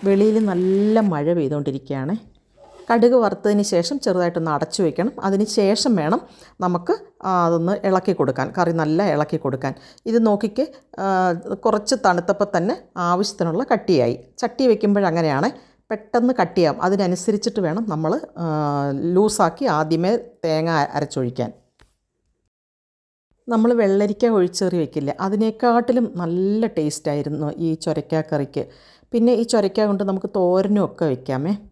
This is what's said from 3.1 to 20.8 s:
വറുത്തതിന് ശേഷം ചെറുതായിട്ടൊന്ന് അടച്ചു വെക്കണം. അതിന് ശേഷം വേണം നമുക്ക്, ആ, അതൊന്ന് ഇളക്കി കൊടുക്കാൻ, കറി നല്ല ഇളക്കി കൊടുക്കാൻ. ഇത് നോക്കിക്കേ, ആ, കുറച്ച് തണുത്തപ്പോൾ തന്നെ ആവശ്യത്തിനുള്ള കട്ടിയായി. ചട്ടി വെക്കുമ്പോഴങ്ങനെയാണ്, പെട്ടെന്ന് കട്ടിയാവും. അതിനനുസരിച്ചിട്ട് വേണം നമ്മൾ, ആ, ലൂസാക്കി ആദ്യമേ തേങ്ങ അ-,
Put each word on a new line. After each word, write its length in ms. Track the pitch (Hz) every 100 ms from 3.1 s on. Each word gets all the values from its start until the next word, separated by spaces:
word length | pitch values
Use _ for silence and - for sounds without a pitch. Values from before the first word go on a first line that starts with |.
| 247
വറുത്തതിന് 400 | 214 196 214 208
ശേഷം 320 | 202 180 170 285
ചെറുതായിട്ടൊന്ന് 520 | 240 180 175 170 160
അടച്ചു 300 | 147 156 -
വെക്കണം. 300 | 180 143 196 -
അതിന് 220 | 196 196 208
ശേഷം 500 | 220 196 220 294 208
വേണം 260 | 151 233 - - - _
നമുക്ക്, 320 | 180 175 175 453 - _
ആ, 80 | 190 185 170
അതൊന്ന് 280 | 170 170 208 196
ഇളക്കി 260 | 185 185 190
കൊടുക്കാൻ, 280 | 139 135 131 -
കറി 160 | 170 165
നല്ല 220 | 151 160 202
ഇളക്കി 240 | 147 147 156
കൊടുക്കാൻ. 360 | 143 131 135 151 - - -
ഇത് 140 | 226 226
നോക്കിക്കേ, 380 | 202 208 208 311 - _ -
ആ, 80 | 196 190 185 175 - 190 233
കുറച്ച് 300 | 208 208 269 202
തണുത്തപ്പോൾ 420 | 180 175 196 - -
തന്നെ 200 | 180 330 - -
ആവശ്യത്തിനുള്ള 680 | 175 180 202 - 170 160 -
കട്ടിയായി. 460 | 220 - 165 117 123 - -
ചട്ടി 300 | 240 247 262
വെക്കുമ്പോഴങ്ങനെയാണ്, 840 | 214 208 202 196 165 160 135 185 - - _ _
പെട്ടെന്ന് 420 | 214 214 247 240 254
കട്ടിയാവും. 420 | 175 - 165 139
അതിനനുസരിച്ചിട്ട് 800 | 170 196 190 180 - 208 214 202
വേണം 260 | 180 170 220
നമ്മൾ, 220 | 156 156 233 311 -
ആ, 80 | 170 151 147 143 143 139 165
ലൂസാക്കി 520 | 180 214 208 180 165 269
ആദ്യമേ 460 | 151 156 165 180 240 - _
തേങ്ങ 260 | 165 156 160
അ-, 200 | 165